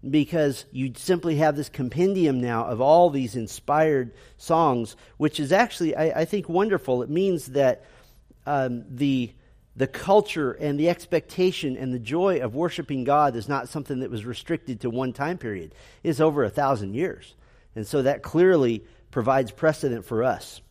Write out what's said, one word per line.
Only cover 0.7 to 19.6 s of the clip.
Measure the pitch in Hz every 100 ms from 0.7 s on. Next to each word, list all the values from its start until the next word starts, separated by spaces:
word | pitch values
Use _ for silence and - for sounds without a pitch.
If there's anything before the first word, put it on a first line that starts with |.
you | 131 131 117
simply | - 180 170 151
have | 156 147
this | 139
compendium | - 127 120 185 196 160 131
now | 123 117 117
of | 113
all | 135 165 175
these | 139 123 123
inspired | 110 - - 147 160 143 123 - - -
songs, | - 165 160 123 113 - - -
which | 151 -
is | 139
actually, | 185 208 - 165 -
I, | 160 151
I | 160
think, | 208 175
wonderful. | 170 208 196 - 123
It | 127
means | 156 196 175 -
that, | 135 131 123 - - _ _ _ _ -
um, | 143 131 120 -
the, | 123 143 131 117 - _ _ _ -
the | 131
culture | - - 208 208 170 135
and | - 147 143
the | 165
expectation | 170 - 165 - - 185 - 147 127
and | 131
the | 123
joy | 113 156 196 170
of | 123
worshiping | 123 170 - 151 139 123
God | 147 147 117
is | 104
not | 139 120
something | 156 135 131
that | 127
was | 117
restricted | 110 113 - 165 - 117
to | 123
one | 117 131
time | 123 143 175
period. | 117 98 78 - - -
It's | - 135
over | 156 147
a | 110
thousand | - 139 127 101
years. | 107 175 - - _ _ _ _ -
And | 107
so | 143
that | 131 131
clearly | - 160 180 175 127 113 - _ _
provides | - 113 135 120
precedent | -